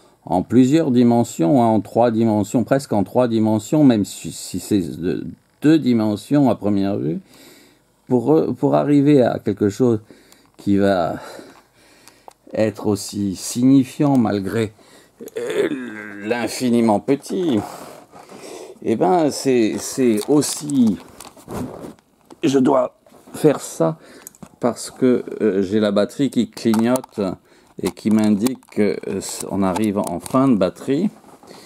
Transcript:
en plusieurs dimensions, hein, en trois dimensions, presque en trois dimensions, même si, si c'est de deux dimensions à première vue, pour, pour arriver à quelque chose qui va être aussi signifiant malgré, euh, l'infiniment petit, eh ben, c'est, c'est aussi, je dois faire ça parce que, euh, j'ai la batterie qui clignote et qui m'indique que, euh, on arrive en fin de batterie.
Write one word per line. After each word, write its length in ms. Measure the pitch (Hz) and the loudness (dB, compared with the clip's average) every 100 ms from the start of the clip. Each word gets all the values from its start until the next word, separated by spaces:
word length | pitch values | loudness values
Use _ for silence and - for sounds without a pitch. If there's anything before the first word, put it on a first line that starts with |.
| _ _ - | _ _ -4
en 180 | 87 | -4
plusieurs 480 | - 113 127 156 156 | 2 4 4 4 2
dimensions, 720 | 123 120 120 120 - 165 143 | 4 4 4 0 -2 2 4
hein, 40 | 117 | 4
en 120 | 110 | 2
trois 320 | - 120 120 | 0 2 2
dimensions, 540 | 110 117 107 95 131 101 | 2 2 2 0 -2 0
presque 260 | 135 - | -2 0
en 140 | 107 95 | -2 0
trois 240 | 123 123 | 0 0
dimensions, 560 | 113 107 107 - 156 143 | 2 0 0 0 4 4
même 180 | 113 | 4
si, 300 | 95 - 80 | 0 -6 -14
si 260 | - - 92 | -12 -10 -10
c'est 220 | - 104 | -2 -2
de 440 | 80 73 87 60 - - _ _ | -2 -6 -6 -6 -8 -14 _ _
deux 180 | 143 160 | 2 2
dimensions 680 | 127 117 107 104 - 143 135 | 2 0 0 -2 0 2 2
à 60 | 101 | 2
première 420 | 101 101 98 104 | 0 0 0 -2
vue, 220 | 139 180 - - - - _ _ _ _ - | -4 -6 -10 -20 -20 -20 _ _ _ _ -2
pour, 440 | 123 117 156 160 123 | 0 2 2 0 -2
pour 200 | 143 147 | 0 0
arriver 460 | 143 147 139 147 | 2 2 4 4
à 180 | 113 - | 4 0
quelque 300 | - 98 104 | -4 0 0
chose 320 | - 127 110 - - _ _ _ - | 2 2 0 -4 -20 _ _ _ -10
qui 200 | - 98 | -2 2
va 380 | 98 95 82 - - - - - _ _ _ _ - - - - - | 2 2 -2 -6 -12 -20 -20 -20 _ _ _ _ -20 -20 -20 -20 -8
être 340 | - 107 - 107 | -2 -2 -2 -2
aussi 480 | 98 - 101 101 90 | -2 -4 -6 -6 -6
signifiant 800 | - 123 127 139 127 - 147 135 | -8 0 4 6 4 0 2 2
malgré, 560 | 107 101 95 107 107 - - - _ _ 117 - | 2 -2 -4 -4 -4 -6 -20 -20 _ _ -14 -10
euh, 320 | 123 - 165 135 123 107 107 101 101 | -6 -2 -2 -4 -10 -12 -14 -12 -6
l'infiniment 760 | 117 110 - 127 120 113 104 | -6 -6 -4 0 2 4 2
petit, 600 | - 139 - 196 175 110 - - - - - - - - - - - - | 0 -4 -4 -4 -2 -2 -4 -10 -18 -20 -20 -20 -20 -20 -18 -18 -20 -10
eh 120 | - - | -4 0
ben, 340 | 170 180 151 | 0 2 0
c'est, 440 | - 135 123 107 82 | -2 0 2 2 -2
c'est 420 | - - 127 107 101 | -6 0 2 2 2
aussi, 720 | 147 - - 147 139 113 90 - - - - - - - - - - _ _ _ - | 2 2 -4 -4 2 2 0 -8 -20 -20 -20 -14 -12 -10 -12 -16 -18 _ _ _ -6
je 160 | 147 135 | 0 2
dois 360 | 131 135 123 - _ - - | 4 2 0 -6 _ -20 -20
faire 260 | - 151 135 | 0 2 2
ça 380 | - - 165 160 - - - - - _ | -4 -4 -2 -2 -12 -20 -20 -20 -20 _
parce 320 | 123 110 - | -4 -4 -10
que, 320 | - 127 120 - - | 0 2 2 -2 -2
euh, 200 | 107 95 | 0 0
j'ai 180 | 92 107 | 0 0
la 120 | 104 | 0
batterie 380 | 101 101 - 135 | 0 0 -2 -2
qui 200 | 123 107 | 0 -2
clignote 680 | - 117 110 117 127 - - 95 87 _ _ _ - | -2 0 2 2 0 -2 -6 -6 -6 _ _ _ -8
et 100 | 95 | -8
qui 180 | - 113 | -4 0
m'indique 560 | 107 107 104 120 131 - | 2 2 2 0 -4 -6
que, 260 | - 101 - - | -2 0 -2 -6
euh, 140 | 95 - - - | -8 -8 -10 -8
on 120 | 95 | -2
arrive 340 | 95 90 107 101 | -2 0 -2 -2
en 220 | - 82 | -4 -6
fin 280 | - 131 139 | -4 0 2
de 80 | 107 | 2
batterie. 540 | 92 - - 139 208 - - - - - | 0 -2 -4 -2 -2 -6 -16 -20 -20 -20